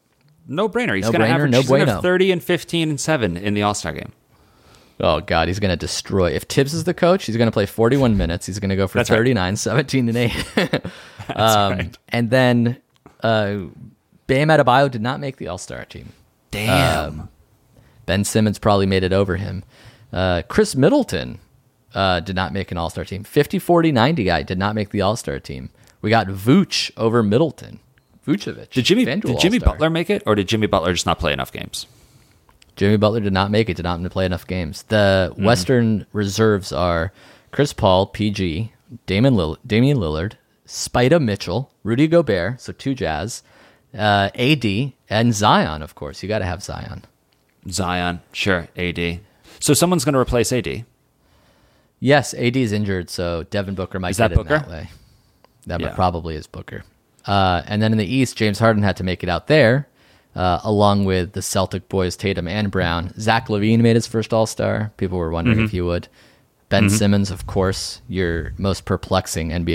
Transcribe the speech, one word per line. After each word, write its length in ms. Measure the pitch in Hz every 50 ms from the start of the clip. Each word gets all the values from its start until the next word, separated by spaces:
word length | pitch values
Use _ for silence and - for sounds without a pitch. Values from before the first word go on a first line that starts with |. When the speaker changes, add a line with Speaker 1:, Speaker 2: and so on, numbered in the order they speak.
| _ _ _ _ _ _ _ _ _ -
Speaker 1:
No 220 | 131 170 214 214
brainer. 260 | 180 233 247 151 104
He's 100 | 95 95 113
Speaker 2:
No 40 |
Speaker 1:
gonna 140 | 117 - 110
Speaker 2:
brainer, 40 | 113
Speaker 1:
average, 200 | 131 139 147 143
Speaker 2:
no 60 | 123 127
Speaker 1:
he's 80 | 135 117
gonna 120 | 135 139
Speaker 2:
bueno. 140 | 151 120 101
Speaker 1:
have 60 | 85 -
thirty 280 | 180 180 185 185 190
and 100 | 185 170
fifteen 480 | - - 175 165 - - - 170 160 156
and 120 | 151 131
seven 340 | - - 156 143 110 90 85
in 180 | 85 98 104 104
the 100 | 104 104
All-Star 280 | 104 101 - - 85
game. 220 | 76 73 - - - _ _ _ _ _ _ _ _ _ _ _ - - _ _ _ -
Speaker 2:
Oh, 200 | - 87 80 78
God, 260 | 80 - 87 82 82 87
he's 120 | 90 101
gonna 180 | 104 95 78 78
destroy. 540 | - - - - - - 95 98 90 85
If 160 | 71 92 - -
Tibbs 260 | - 135 139 143 160
is 100 | 165 156
the 80 | 180 165
coach, 320 | - 180 170 185 196 -
he's 100 | - 107 117
gonna 140 | 117 113
play 140 | - 113 101
forty-one 500 | - - - 113 117 135 143 135 120 107
minutes. 300 | 98 90 82 85 90 -
He's 140 | - 95 104
gonna 160 | 101 95 95 95
go 80 | 98 92
for 100 | - 120
Speaker 1:
That's 120 | 117 -
right. 80 | 120 110
Speaker 2:
thirty-nine, 380 | 117 131 127 104 90 90 101 -
seventeen, 500 | - 113 107 139 143 - - 131 123 117
and 100 | 113 120
eight. 280 | 120 110 107 123 - - -
<laughs> 0 |
Speaker 1:
That's 840 | 233 254 - - 127 - - - - - - - - - - - - 107 113 110
Speaker 2:
Um, 180 | 104 101 98 95
Speaker 1:
right. 240 | 92 87 87 - - _ -
Speaker 2:
and 200 | - 117 120 110
then, 460 | 123 131 127 123 120 120 117 117 123 - _ _ _ _ _ - _ _
uh, 360 | - 117 113 107 104 101 101 101 90 76 - - - - - _ _ _ _ _ _ -
Bam 200 | 135 135 151 156
Adebayo 400 | 156 147 139 123 120 135 143 139
did 100 | 123 113
not 180 | 107 123 139 -
make 180 | 143 135 - -
the 100 | - 85
All-Star 380 | 90 90 - - 64 62 -
team. 240 | - - - 67 - - _ _ _ _ _ _ _
Speaker 1:
Damn. 560 | - 104 107 104 95 87 85 82 80 76 76 76 76 76
Speaker 2:
Um, 100 | - - _ _ _ _ _ _ _ _ _ _ _ _ _ _ - -
Ben 160 | 90 101 101
Simmons 340 | - - 110 110 107 98 -
probably 280 | - 110 101 98 98 95
made 160 | 98 95 92
it 100 | 90 92
over 220 | 98 101 98 87 87
him. 260 | 101 98 95 95 - _ _ - - - - _ - _
Uh, 300 | - 87 92 92 90 85 - -
Chris 260 | - - 220 208 -
Middleton, 640 | 135 135 170 269 294 226 - - 78 64 60 - 95 _ _ _ _ _ _ _ _ _ _ -
uh, 260 | 101 98 95 90 87
did 160 | 85 92 92
not 160 | 92 92 69
make 200 | 73 98 87 -
an 60 | 90 87
All-Star 280 | 85 78 - 92 82
team. 180 | - 95 92 101
Fifty, 340 | - - 147 147 - - 185
forty, 320 | - - 175 170 165 160
ninety 320 | 143 113 113 143 170 160 98
guy 160 | 90 85 78 69
did 140 | - 92 92
not 160 | 98 104 107
make 140 | 110 101 -
the 120 | - 104
All-Star 380 | 92 98 113 - - - 69 65
team. 300 | - - 71 64 65 - _ _ _ _ _ _
We 80 | - 107
got 180 | 113 113 101 95
Vooch 640 | 98 95 98 117 147 196 175 - - - - - - -
over 240 | 110 113 113 120 110
Middleton. 560 | 101 101 127 165 147 - - - 52 - - _ _ _ _ _ _ _ _ - -
Vucevic, 440 | 104 101 - - - - 107 -
Speaker 1:
Did 140 | - 131 117
Jimmy, 200 | - 180 247 262
Speaker 2:
FanDuel 160 | 117 135 202
Speaker 1:
did 180 | - - 120 -
Jimmy 180 | - 185 240 220
Speaker 2:
All-Star. 140 | - - -
Speaker 1:
Butler 140 | - 151 160
make 180 | 165 165 175 -
it, 140 | 208 - -
or 80 | - 107
did 120 | 104 95 95
Jimmy 180 | 113 110 107 95
Butler 240 | 101 92 82 90 90
just 120 | 80 -
not 140 | - 82 -
play 120 | 85 76
enough 200 | 71 67 67 - -
games? 320 | - - - - - - _ _ _ _ _ _ _ _ _ _ _ _ _ _ _ _ _ _
Speaker 2:
Jimmy 220 | - 95 101 107 104
Butler 220 | 104 107 107 120
did 140 | 101 101 95
not 180 | 92 98 101
make 180 | 104 107 110 104
it, 60 | 87
did 80 | - 85
not 180 | 87 87 85 90 90
play 160 | - 95 95
enough 220 | 90 90 80 - -
games. 360 | 90 92 87 73 - - -
The 460 | - 110 107 101 98 95 95 92 82 -
Speaker 1:
Mm-hmm. 100 | - 95
Speaker 2:
Western 600 | 107 120 98 90 143 131 120 117 110 110 95 - _ -
reserves 580 | 104 104 98 98 107 110 110 104 98 92 -
are 400 | - 71 90 87 85 82 80 98 - _ - - - - _ _
Chris 220 | - - 143 151 -
Paul, 340 | - - 98 92 92 101 -
P 240 | - - 104 107
G, 400 | 101 101 95 87 76 87 113 110 _ _ _ _ 123 - _
Damian 300 | - 92 101 123 139 127
Lill-, 220 | 98 82 76 82 - _ 131
Damian 300 | 104 113 127 139 147 127
Lillard, 340 | 90 78 76 78 87 107 - _ _ _ _ _ _
Spida 560 | _ - - - - - 120 123 131 160 175
Mitchell, 500 | 139 110 98 - - - 87 117 139 _ _ _ -
Rudy 240 | 104 117 127 151 156
Gobert, 540 | 165 170 156 123 101 90 85 98 127 123
so 100 | - -
two 220 | 90 _ - 135 135
Jazz, 460 | 127 92 80 78 76 85 113 - - _ _ _ _ - - _ _ _ _ - 107
uh, 320 | 107 104 101 101 98 101 -
A 200 | - 123 135 156
D, 400 | 135 120 104 95 107 135 139 - _ _ -
and 240 | - 110 117 120 110
Zion, 480 | 101 104 113 151 202 185 78 78 76
of 140 | 78 76 -
course. 260 | - - 73 73 - -
You 60 | 92
gotta 160 | 107 107 95
have 160 | 90 87 95 -
Zion. 400 | - 85 85 - - - - - - _ _ _ _ _ _ _ _ _ _ - 95
Speaker 1:
Zion, 520 | 87 - 95 87 90 90 87 90 90 85 - _
sure, 360 | - - - 104 95 87 82 - _ -
A 140 | 90 87
D. 300 | 80 85 85 85 85 87 - _ _ _ _ - - -
So 140 | - - 143
someone's 320 | - 170 175 180 151 123
gonna 140 | 151 139 131
replace 320 | 120 - - 120 113 - 127
A 80 | 123
D. 240 | 104 73 65 113 120 _ _ _ _ _ _ _ _ _ _ _ _ _ _ _ _ _ _ _ _ _ _ -
Speaker 2:
Yes, 340 | - 127 143 143 117 - - -
A 120 | 127 120
D 120 | 120 135
is 100 | 123 107
injured, 380 | 104 104 107 98 98 92 85 -
so 340 | - - 87 85 85 82 78
Devin 320 | - - 101 95 98 98
Booker 240 | 92 92 - - 92
might 120 | 92 90
Speaker 1:
Is 60 | 92 92
that 120 | 113 104
Speaker 2:
get 80 | 85 -
it 40 |
in 60 | 101 -
Speaker 1:
Booker? 120 | 147 156
Speaker 2:
that 100 | 143 -
way. 200 | 85 76 - - - - _ _ _ _ _ _ _ _ _ _ _ _ _
That 160 | 90 87 85
Speaker 1:
Yeah. 80 | 82 52
Speaker 2:
probably 460 | - - 92 90 85 85 82 82 80
is 120 | 76 - -
Booker. 360 | - - 92 - - - - _ _ _ _ _ _ _ -
Uh, 360 | - 101 98 95 92 90 87 71 -
and 140 | 104 104
then 100 | 110 110
in 60 | 110 110
the 80 | 104
East, 320 | 87 127 135 131 117 - -
James 220 | 113 107 98 98
Harden 240 | 113 113 110 104 104
had 120 | 98 87 -
to 60 | 95
make 180 | 92 87 -
it 80 | - 90
out 180 | 85 82 - -
there, 400 | 147 156 127 110 123 143 139 _ _ _ _ _ _ _ _ _ -
uh, 240 | - 90 90 87 - -
along 400 | 110 107 101 104 101 101 101 98
with 280 | 95 92 92 87 98 -
the 80 | 95
Celtic 480 | - - - 101 92 - - 92 - -
boys, 260 | - 98 92 90 -
Tatum 320 | - - 98 98 87 87 87
and 240 | 92 107 104 98
Brown. 420 | 95 92 90 85 82 85 87 92 - 101
Zach 280 | 107 110 113 113 - -
LaVine 300 | 107 101 104 110 113 117
made 140 | 117 117 113 117
his 100 | - -
first 260 | - 117 107 - 117
All-Star. 580 | 110 110 - - - 110 101 104 110 107 107 - -
People 200 | 98 90 90 90
were 120 | 85 80
wondering 280 | 82 85 85 120 113 107
Speaker 1:
Mm-hmm. 80 | 110
Speaker 2:
if 60 | 107
he 100 | 104 90
would. 260 | 87 87 87 87 - - _ _ _ _ _ _ _ _ _ _ _ -
Ben 160 | 101 98 104
Speaker 1:
Mm-hmm. 100 | 101 104
Speaker 2:
Simmons, 360 | 107 107 101 101 101 98 92
of 140 | 90 - -
course, 560 | - - 98 92 95 95 - - - - - - -
your 460 | 85 92 92 85 85 82 76 - - -
most 280 | 95 98 92 - -
perplexing 640 | - 98 90 - - 95 92 - - - 85 80 82
N 120 | 80 87 85
B 80 | 85 82